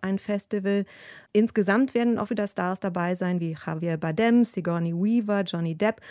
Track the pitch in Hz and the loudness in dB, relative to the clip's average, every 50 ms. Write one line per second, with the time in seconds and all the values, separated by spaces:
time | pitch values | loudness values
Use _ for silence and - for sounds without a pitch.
0 | - 190 196 196 - - 208 202 - - - 208 190 202 202 202 190 - - - | -4 -4 -4 -4 -2 -4 -4 -4 -4 -4 -6 -4 0 0 0 0 -2 -4 -8 -20
1 | - - - - - _ - 208 220 226 - 220 196 190 196 226 269 262 - 233 | -20 -20 -20 -20 -10 _ 2 2 2 4 2 2 2 4 4 2 2 2 2 0
2 | 233 240 233 208 214 - 240 208 208 202 - - 180 180 185 185 - 196 175 180 | 2 2 2 0 0 -2 -2 -2 -2 -4 -2 -2 -2 -2 -2 -2 -4 -4 -2 -2
3 | 170 175 185 180 190 180 180 175 170 165 160 156 - 170 160 160 170 170 165 160 | -2 -2 -2 -2 0 0 0 0 -2 -4 -6 -6 -6 -6 -6 -4 -2 -2 -2 -2
4 | 165 165 165 190 220 233 233 240 240 - - 196 160 175 170 170 170 170 170 170 | -2 -2 0 2 2 4 6 4 4 2 0 -4 -2 -2 0 0 0 -2 -2 0
5 | 190 214 233 240 214 208 208 202 196 175 - 170 170 165 160 156 208 214 226 - | 0 2 2 0 0 0 0 0 0 -2 -2 -2 -2 -2 -2 0 0 0 0 -2
6 | - - | -10 -20